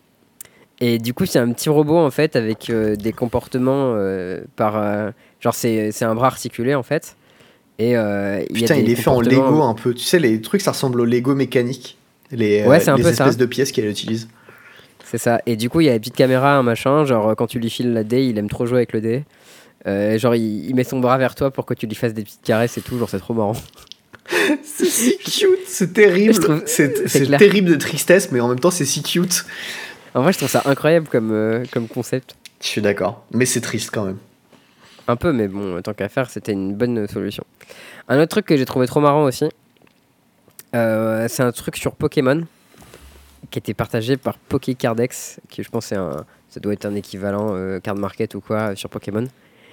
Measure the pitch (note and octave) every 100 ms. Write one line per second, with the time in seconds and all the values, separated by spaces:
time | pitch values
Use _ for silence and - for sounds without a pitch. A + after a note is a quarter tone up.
0 | _ _ _ - - _ _ - A#2+ A#2
1 | A2+ B2 F#3+ D3 A#2+ A#2 - D3+ D3 E3
2 | D3+ - D#3 C3 A2 A2 - A2+ G#2+ G#2+
3 | A2 A2 B2 B2 - C3 B2+ C3+ C3+ A2
4 | F#2+ F#2+ F2+ F#2 - - A2 G#2+ G#2 G#2
5 | G#2 - _ _ B2 - B2 A2 G#2+ G#2+
6 | A#2 A2 B2+ - B2 - A#2+ C#3+ A#2+ D3+
7 | - - _ _ _ _ _ - A#2 A#2+
8 | G#2+ G2+ G2 G2 - G#2+ A#2 D3 A2+ A#2+
9 | - B2+ A#2+ C3+ C3+ D3+ C3+ A2+ B2+ A#2+
10 | - F3+ C#3 A2 A2+ G3+ F#3+ - C#3 A#2+
11 | A#2 B2 B2 C#3 B2+ B2+ A#2+ B2+ - -
12 | _ _ _ A#2+ G#2+ G#2 G#2 D3 - C#3
13 | E3+ C3 C3+ A#2 B2 B2 C#3 - G#2+ G2+
14 | - A2+ A2+ _ - - - - - _
15 | - A#2 - A#2 - A2+ A#2+ E3 D#3+ A#2
16 | A2 - C3 B2+ C#3 C#3+ B2 A2+ C3+ D3
17 | D3 A#2 G#2+ A2 A#2 B2+ A#2 - B2 A2+
18 | G#2+ B2 C3 G#2+ G#2 - A#2+ B2+ A#2 A2+
19 | A2 A#2+ D3 _ - - - _ - G2
20 | G#2 A2 A#2+ A#2+ A2 G#2+ D#2 B2+ B2 C3+
21 | B2 C3 B2+ - C#3 C3 - B2+ A2+ G#2+
22 | B2 A2 G#2 - - A2 A#2+ - - B2+
23 | A2+ G2 - A2+ G#2 A2 - - - -
24 | _ - - - G4+ D4 - - F4+ -
25 | A#3+ G4 - - G4 F#4 - - F3 F3+
26 | G#3 F3+ G#3+ A3 D#3+ D#3 - - D3 A#2+
27 | - C#3+ C3+ C#3+ G3+ F#3+ F#3 D3+ - D3
28 | - F3 F3+ B2+ A#2+ B2+ - - C#3+ -
29 | - F3 F#3 - - - - - - -
30 | - B2+ C#3 F#3+ C#3 B2+ C#3 C#3 D3+ E3+
31 | D#3 B2+ A2 G#2+ A2 A2+ B2 B2+ A#2 -
32 | A#2+ B2+ - - - _ - - G#2 G2+
33 | F#2+ A2 - A2 B2 - A#2 A2 - A#2+
34 | G2 F#2+ - _ _ _ _ _ _ -
35 | - A#2+ F3+ C3 G#2 G2 G2+ F2 F#2 G2+
36 | G2+ - B2 - G#2+ G2+ F#2+ G2+ B2 A#2
37 | G#2 A2 F#2+ - - _ - - - -
38 | - C3 E3 - - D3+ B2+ C3+ B2+ D3+
39 | D3 C#3+ D3 B2 D3+ - _ _ _ _
40 | _ _ _ _ _ - - A#2+ A2+ A2
41 | A2 A2 A#2 - B2 - - - - -
42 | D3+ - C3 D3+ E3 _ _ - - -
43 | - - - _ - - - A2 A2+ A#2+
44 | A2 C3+ - - - C#3+ - B2+ B2+ A2+
45 | B2 - - - - - G#2+ A#2 - G2+
46 | F2 C#2+ - _ _ - G2+ G#2 G#2 G#2
47 | G2 G2 G2+ G2+ G#2+ F#2 F#2+ F#2+ G2+ G2+
48 | G2 - A2 G2+ - G#2+ A2 F#2+ G2+ -
49 | - G2+ B2+ - _ _ _